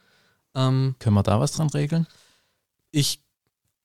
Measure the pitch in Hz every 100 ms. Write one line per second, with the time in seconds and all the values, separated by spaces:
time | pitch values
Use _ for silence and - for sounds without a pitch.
0 | _ _ _ _ _ 131 131 131 131 131
1 | 113 101 98 104 147 - 156 147 147 165
2 | 160 _ _ _ _ _ _ _ _ 151
3 | 139 - _ _ _ _ _ _